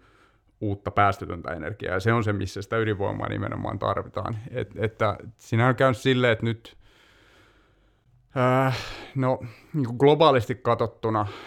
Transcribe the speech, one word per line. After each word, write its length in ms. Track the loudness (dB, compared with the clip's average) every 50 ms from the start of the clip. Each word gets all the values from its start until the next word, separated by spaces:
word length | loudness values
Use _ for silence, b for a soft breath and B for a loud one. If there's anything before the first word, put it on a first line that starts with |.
| b b b b b b b b b b b _
uutta 300 | -6 -6 -6 -6 -6 -4
päästötöntä 600 | 0 2 2 2 2 -2 -6 -8 -8 -8 -8 -8 -8
energiaa, 400 | -8 -8 -8 -8 -6 -6 -4 -4
ja 60 | 0
se 140 | 2 2 2
on 100 | 2 2
se, 100 | 0 -2
missä 280 | -2 -4 -6 -6 -10
sitä 160 | -8 -4 -2 -2
ydinvoimaa 520 | 0 0 -2 -2 -2 -4 -4 -4 -4 -4
nimenomaan 500 | -4 -4 -6 -6 -6 -6 -6 -6 -6 -4
tarvitaan. 580 | -2 -2 -2 -2 -6 -6 -8 -8 -6 -6 -8 -8 -10 -10
Et, 180 | -8 -8 -8 -8 -6
että 420 | -4 -4 -4 -2 -2 -2 -2 -2 -4 -10 -16 -20 _
siinä 300 | -8 -2 0 2 4 4
on 80 | 4
käynyt 220 | 4 2 2 2 2
silleen, 360 | 2 2 2 4 4 2 2
että 120 | 2 0
nyt, 320 | -4 -4 -6 -10 -18 -20 b b b b b b b b b b b b b b b b b b b b b b b b b b b b _ _ _ _ 0
äh, 400 | 2 2 4 2 2 0 0 -2 B B B B B B B
no, 240 | -2 0 0 -2 -2 -6 -12 B B B B B
niinku, 200 | -4 -4 -4 0
globaalisti 640 | 4 6 6 8 8 8 6 6 6 4 0 -4
katsottuna, 720 | -4 0 0 0 2 0 -2 -4 -4 -4 -2 0 0 -2 -4 B B B